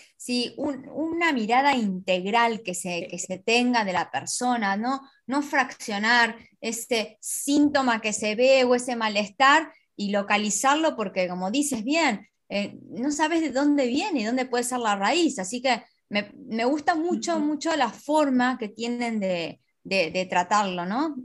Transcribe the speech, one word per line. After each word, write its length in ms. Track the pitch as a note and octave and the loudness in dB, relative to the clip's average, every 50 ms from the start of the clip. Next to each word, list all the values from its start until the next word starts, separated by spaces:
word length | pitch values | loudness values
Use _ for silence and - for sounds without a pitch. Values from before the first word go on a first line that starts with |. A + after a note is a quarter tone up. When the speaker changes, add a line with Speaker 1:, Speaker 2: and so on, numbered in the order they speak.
| - _ _ | -20 _ _
Speaker 1:
Sí, 360 | - - B3 B3 B3 A#3+ - - | -16 -8 -4 -2 -2 -2 -4 -6
un-, 320 | - - D4 C4+ - - - | -6 -6 -6 -6 -8 -12 -12
una 440 | - C#4 D#4+ E4 E4 E4+ E4+ E4 | -6 -6 -4 -4 -2 0 0 0
mirada 440 | C#4+ A#3+ G#3+ G3+ A#3+ C4 C#4 C#4+ C4+ | 0 0 0 2 2 4 4 4 2
integral 840 | B3 G#3+ G3 F#3 F3+ F#3+ F#3+ F#3 F3+ F3+ G3+ A3+ A#3 A#3 A3+ A3 G3 | 2 0 0 -2 -4 0 0 0 0 0 2 2 4 4 2 0 -2
que 120 | - F#3 F3 | -6 -8 -8
se, 260 | - - F3+ F3 E3+ | -6 -6 -6 -6 -6
Speaker 2:
Sí. 40 | F3+ - | -8 -8
Speaker 1:
que 100 | F3 F3 | -10 -12
se 200 | - - F#3 F#3 | -8 -8 -8 -6
tenga 460 | - A3+ A3+ A#3+ B3 B3 B3 A3+ G#3 | 0 2 2 4 4 4 2 2 0
de 80 | F#3+ | 2
la 180 | F3+ E3+ D#3 - | 0 -2 -2 -2
persona, 640 | - C3+ - - - - B3 B3 B3 A#3 G#3 G3 G3 | -4 -6 -6 -4 -6 -2 0 0 0 0 0 -2 -2
¿no? 240 | G#3 A3+ B3+ C4+ C4+ - - _ _ - | -2 -2 -4 -4 -6 -8 -16 _ _ -8
No 160 | - C4 D4 | -4 -2 -2
fraccionar 960 | C#4+ - D#4 C#4 B3+ B3+ - - - A#3 G#3 G3+ G#3+ A3+ A#3+ A#3+ A#3 A3 A3+ - - _ _ - | -2 0 0 0 0 0 -4 -12 -8 -6 -4 -2 2 4 4 4 4 2 0 -10 -18 _ _ -8
ese 580 | - A3+ A3+ A#3 - - A#3+ A3 G#3 - - _ | -8 -6 -6 -6 -4 -2 -2 -2 -2 -4 -10 _
síntoma 800 | - - - - - C#4 C#4+ D4 D4 C#4+ D4 C#4 B3+ B3 A3+ A3 | -10 -8 -8 -6 -2 2 4 4 4 4 4 2 2 2 0 0
que 120 | A3 G#3+ | -2 -4
se 220 | G#3 - G#3+ G#3+ G#3+ | -4 -2 -4 -2 0
ve 300 | A3+ B3+ C4+ C4+ C4 B3+ | 2 4 6 6 6 6
o 100 | B3 B3 | 4 2
ese 220 | B3 B3 C4+ B3 | 2 0 -4 -4
malestar 760 | A#3 A3 G#3+ G#3 G#3 G#3 G3+ - - C4+ C4+ D4 D#4+ D#4 D4+ - _ _ _ _ | -2 -2 0 0 0 -2 -2 0 4 6 6 6 6 4 0 -12 _ _ _ _
y 140 | - G3+ G3 | -8 -4 -2
localizarlo 880 | G3+ G3+ G3 - G#3 G#3 G#3 G#3+ G#3 - - C4 C#4+ D#4 D#4+ D4+ B3+ | 0 -2 0 2 0 0 0 0 -2 0 2 2 2 4 2 0 0
porque, 320 | A#3+ G#3 F#3 - G3 F#3 F3 | -2 -6 -4 -2 -2 -2 -2
como 220 | F3+ F3+ F#3 G3 | -2 -4 -4 -2
dices 340 | A3 C#4+ C#4+ C#4+ B3 A3 G3+ | -2 -2 -2 -2 -4 -4 -2
bien, 440 | B3+ D4+ E4+ D#4+ C4+ G#3 - - _ _ _ _ - | -2 0 2 2 0 0 -2 -8 _ _ _ _ -8
eh, 300 | F#3+ G3+ G3+ - - - - - | -6 -4 -4 -6 -10 -16 -18 -12
no 200 | - G3 B3 D4+ | -8 -4 -4 -2
sabes 280 | C#4+ D#4+ D#4 D#4 E4+ E4 | 0 0 0 0 2 0
de 80 | D#4+ C4+ | 0 0
dónde 360 | A3+ C4 C#4+ D4 C#4+ C#4+ C4 | 0 2 2 4 4 4 2
viene 340 | A#3+ B3 D4+ G4 G#4+ E4+ B3 | 2 0 0 -2 0 -2 -2
y 40 | G#3 | -2
dónde 220 | A3 B3 C4 B3+ | 0 -2 -2 -2
puede 180 | B3+ A#3+ B3 A#3+ | 0 -2 -2 -2
ser 140 | B3 B3+ B3 | -2 -4 -2
la 160 | A#3 G#3+ G3+ | 0 0 0
raíz. 420 | G3 G3 G#3+ C#4+ F4 E4+ C#4 - F#3+ | 0 2 0 2 2 2 0 0 -2
Así 220 | F#3 - B3 B3 | -6 -6 -6 -2
que 220 | B3 C4 A#3 - - _ _ _ _ - | 0 0 0 0 -2 _ _ _ _ -4
me, 240 | G3+ G#3 G#3 - - - - | -4 -4 -4 -4 -14 -18 -12
me 180 | - A3 A3+ A#3 | -8 -4 -2 0
gusta 300 | B3 D4+ D4 - F#4 F4 | 0 0 0 0 0 0
mucho, 420 | D#4 E4 F4+ F4 - A3+ E4+ E4 | 0 0 0 -2 -2 -2 -2 -2
Speaker 2:
Ujú. 80 | D#4 D4 | 0 0
Speaker 1:
mucho 320 | D4+ D4+ D4+ - E4 D#4+ | 0 -2 -2 -2 -2 0
la 140 | D4 B3 A3 | 2 0 0
forma 680 | - - - - D4+ D#4 D4+ C#4 B3+ B3 B3 B3+ B3+ B3+ | -2 -8 -4 2 2 4 4 4 4 2 2 2 0 -2
que 100 | A3 G#3 | -6 -10
tienen 520 | - - A#3 A#3+ A#3+ A#3+ A#3+ A#3 A3+ G#3+ | -8 -6 -6 -6 -4 -2 -2 -2 -2 -2
de, 400 | G3 F#3+ F3+ E3+ E3 - - _ _ _ _ _ - | -2 -2 -2 -2 -4 -6 -10 _ _ _ _ _ -6
de, 260 | - F#3+ F#3+ E3 D#3+ | -2 0 0 0 0
de 160 | E3 F#3 F3+ | 0 -4 -2
tratarlo, 600 | F#3 F#3 F3+ F3+ - G#3+ G#3 G#3 F#3+ F3+ F3 F3 | 0 0 0 2 2 2 2 2 0 -2 -4 -4
¿no? 300 | F3+ G#3 C4 D#4+ E4 C#4+ B3+ | -4 -2 -2 -2 -2 -4 -8